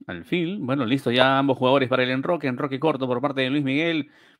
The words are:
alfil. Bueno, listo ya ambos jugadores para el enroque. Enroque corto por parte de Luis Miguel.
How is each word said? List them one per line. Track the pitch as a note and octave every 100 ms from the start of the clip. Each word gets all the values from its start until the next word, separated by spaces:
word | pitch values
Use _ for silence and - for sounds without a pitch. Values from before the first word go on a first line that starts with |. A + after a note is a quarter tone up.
| -
alfil. | F2 D#2+ F3 E3 G3+
Bueno, | B2+ C#3+
listo | A2+ C3+ A#2+
ya | B2 C3 C3+
ambos | C#3 B2+
jugadores | B2+ C3+ B2
para | B2+
el | B2+
enroque. | C3 C#3+ E3+ C#3
Enroque | B2 C#3+ C3
corto | D3+ C3+ C3
por | B2
parte | C#3+ C3+
de | C3
Luis | D3
Miguel. | C3+ C#3 E3+ D#3+ C3+ _ - _